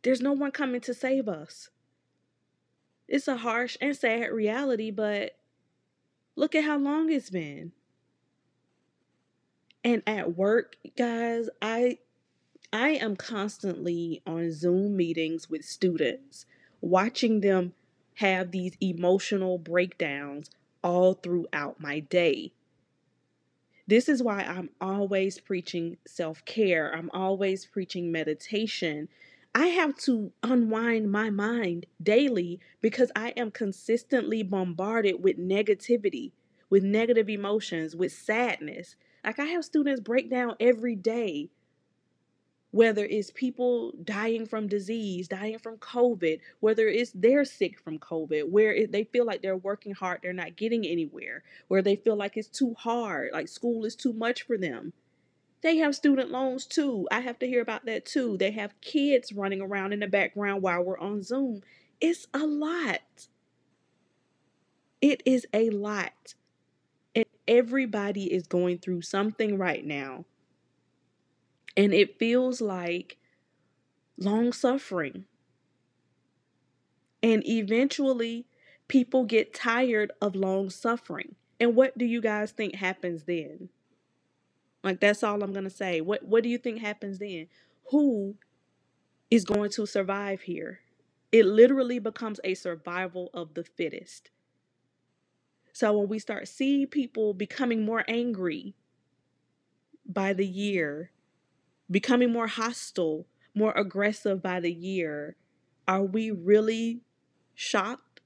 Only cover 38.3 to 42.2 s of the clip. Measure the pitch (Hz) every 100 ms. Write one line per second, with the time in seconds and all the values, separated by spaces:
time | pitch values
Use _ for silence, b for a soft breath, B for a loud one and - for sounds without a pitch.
38.3 | 220 247 180 151 - 175 - b b -
39.3 | 220 294 339 311 302 285 262 208 240 -
40.3 | 247 240 - 233 240 240 214 202 233 220
41.3 | 147 156 _ _ _ _ _ _ _